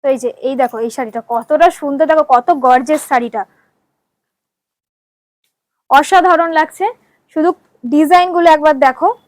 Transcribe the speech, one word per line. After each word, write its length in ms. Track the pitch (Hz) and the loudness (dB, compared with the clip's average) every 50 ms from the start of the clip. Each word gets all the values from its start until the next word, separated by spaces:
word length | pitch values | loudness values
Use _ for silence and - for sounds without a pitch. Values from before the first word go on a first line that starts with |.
| - 277 269 | -2 -2 -4
এই 60 | 240 247 | -2 -4
যে, 60 | 240 - - - | -10 -10 -6 -8
এই 80 | 262 277 247 | -8 -4 -2
দেখো 160 | 262 247 247 220 226 | -4 -4 -4 -8 -8
এই 60 | 233 226 | -8 -8
শাড়িটা 260 | - 262 220 208 233 226 _ 240 | -10 -12 -10 -10 -14 -10 _ -8
কতটা 340 | 233 233 _ 302 302 339 349 330 - | -8 -4 _ 0 2 2 2 0 -2
সুন্দর, 260 | - 285 277 269 311 302 | -8 -8 -2 -2 0 0
দেখো 120 | 311 311 302 302 262 | 0 0 2 2 0
কত 140 | 240 247 - 349 285 247 | 0 2 0 -2 0 2
গর্জিয়াস 380 | 254 254 254 254 247 302 302 - - | 2 2 2 0 -2 -4 -4 -2 -4
শাড়িটা, 320 | 285 247 240 233 - 220 190 _ _ _ _ _ _ _ _ _ _ _ _ _ _ _ _ _ _ _ _ _ _ _ _ _ _ _ _ _ _ _ _ _ _ _ _ _ _ _ _ _ _ _ _ _ _ _ _ _ | -4 -4 -4 -4 -8 -10 -10 _ _ _ _ _ _ _ _ _ _ _ _ _ _ _ _ _ _ _ _ _ _ _ _ _ _ _ _ _ _ _ _ _ _ _ _ _ _ _ _ _ _ _ _ _ _ _ _ _
অসাধারণ 600 | - 269 294 - 381 370 339 359 349 330 339 330 320 311 | 2 2 2 4 2 2 4 4 2 2 0 0 0 -2
লাগছে। 260 | 320 320 - - 370 440 494 _ _ _ _ _ _ _ _ | -2 -2 -4 -6 -6 -6 -6 _ _ _ _ _ _ _ _
শুধু 140 | 320 311 349 359 _ _ _ _ _ - 240 247 | -2 -2 -2 -2 _ _ _ _ _ -8 -2 0
ডিজাইন 340 | 294 311 285 359 359 359 370 349 | 0 2 4 4 2 2 2 -2
গুলো 120 | 349 339 339 311 | 2 4 4 4
একবার 200 | 302 294 311 302 262 285 | 4 2 0 2 2 0
দেখো 220 | 262 262 - 311 392 480 - _ | 0 0 0 -2 -2 -2 -4 _